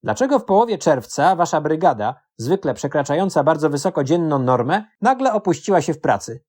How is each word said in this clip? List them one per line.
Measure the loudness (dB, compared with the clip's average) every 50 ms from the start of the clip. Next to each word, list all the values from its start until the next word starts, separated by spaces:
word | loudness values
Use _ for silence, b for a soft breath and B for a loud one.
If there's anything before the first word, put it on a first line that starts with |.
| -4
„Dlaczego | -4 -2 -2 0 0 0 0
w | 0
połowie | 2 2 2 2 2 -2
czerwca | -2 2 0 0 0 -2 -8 -4 0 2 2 2
wasza | 2 0 0 0 -2
brygada, | 0 0 -2 2 2 2 2 2 -4 -6 -6 _ _ _ _
zwykle | -10 -2 -2 -2 0 0 -4 -4
przekraczająca | -4 -6 -4 -2 -2 -2 0 0 0 0 0 0 2 2
bardzo | 2 2 2 0 -2
wysoko | -2 0 -2 -2 -2 -2 0
dzienną | 0 0 0 0 0 0 0
normę, | 2 2 2 2 2 0 -2 -2 -4 _ _ _
nagle | 0 0 0 2 0 0 0
opuściła | 0 0 0 -2 -2 0 0 2 2
się | 2 0 -6
w | -2
pracy?” | 0 0 0 0 -2 -10 -14 -16 _